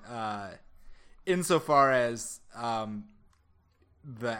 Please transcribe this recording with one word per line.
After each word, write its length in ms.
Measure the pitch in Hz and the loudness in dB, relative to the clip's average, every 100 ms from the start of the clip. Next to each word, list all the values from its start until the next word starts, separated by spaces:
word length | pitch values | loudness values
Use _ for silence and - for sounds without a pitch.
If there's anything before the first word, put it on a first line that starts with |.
| 107 | -12
uh, 440 | 120 110 104 98 85 - - - - - - | -8 -6 -6 -10 -14 -20 -20 -18 -20 -20 -8
insofar 680 | - 180 175 165 156 143 135 | -2 0 2 2 4 6 6
as, 480 | 131 120 117 - - - | 6 2 -2 -8 -14 -16
um, 520 | 117 117 113 110 104 104 - - _ _ _ _ _ _ _ 147 | -8 -4 -2 -4 -8 -12 -20 -20 _ _ _ _ _ _ _ -18
the 220 | 113 120 113 | -8 -6 -2